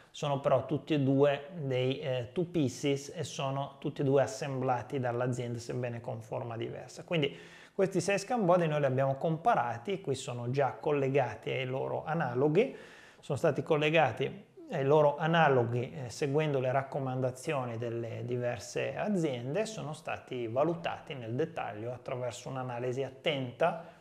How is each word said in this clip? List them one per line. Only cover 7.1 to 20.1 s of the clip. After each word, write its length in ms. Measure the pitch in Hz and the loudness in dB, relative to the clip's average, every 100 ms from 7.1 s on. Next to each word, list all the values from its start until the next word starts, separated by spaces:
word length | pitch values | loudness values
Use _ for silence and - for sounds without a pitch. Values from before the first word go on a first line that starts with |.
| 170 139 - - - - | 0 0 -2 -14 -20 -8
questi 260 | - 190 185 | 0 2 2
sei 180 | 196 202 | 2 0
scambodi 500 | - 247 180 180 160 | 0 2 4 6 4
noi 120 | 151 | 2
li 60 | 139 | 2
abbiamo 300 | 131 135 135 | 4 2 0
comparati, 840 | 170 160 - 202 120 113 - 180 | -2 0 2 2 2 -4 -4 -4
qui 120 | - | -2
sono 360 | 127 - 123 120 | -4 -4 -6 -2
già 220 | 135 127 | 2 0
collegati 800 | - 156 147 135 139 120 101 - | 0 0 2 4 2 2 -2 -4
ai 140 | 127 | -4
loro 400 | 127 135 131 127 | -2 -4 -4 -4
analoghi, 720 | 156 165 135 120 151 160 269 - - - - - | -2 -2 0 2 4 4 2 -2 -16 -20 -20 -14
sono 180 | - 135 | -6 0
stati 240 | 160 143 | 2 2
collegati 880 | 135 151 151 160 135 107 135 165 - - 330 | 2 2 4 6 4 2 -4 -6 -16 -20 -8
ai 120 | 175 | -2
loro 320 | 135 151 147 143 | 6 8 6 4
analoghi, 720 | 160 170 151 131 113 120 123 | 2 6 6 6 4 0 -4
eh, 200 | 165 120 | -8 -10
seguendo 500 | - 143 143 156 135 | -4 0 2 2 2
le 120 | 127 | 2
raccomandazioni 1080 | 135 135 151 135 127 127 123 160 147 123 117 | 0 -2 -4 -4 -2 -2 -2 -4 -4 -4 -4
delle 480 | 117 117 117 113 120 | -4 -4 -6 -6 -4
diverse 680 | 123 120 120 - 139 120 139 | -2 -2 -4 -6 -4 -4 -2
aziende, 680 | 190 190 160 123 123 170 | -2 0 0 -2 -2 -2
sono 300 | 220 220 143 | -4 -6 -10
stati 520 | 156 - | -8 -8